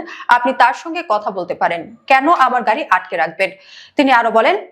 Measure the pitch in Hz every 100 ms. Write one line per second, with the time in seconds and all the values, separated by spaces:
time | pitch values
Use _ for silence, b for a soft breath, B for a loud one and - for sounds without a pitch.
0 | 339 B - 247 277 262 247 - 330 339
1 | 339 208 220 190 175 170 175 170 - -
2 | - 262 294 339 254 240 214 254 294 185
3 | - 175 165 170 185 - B B B -
4 | 269 240 226 220 269 403 -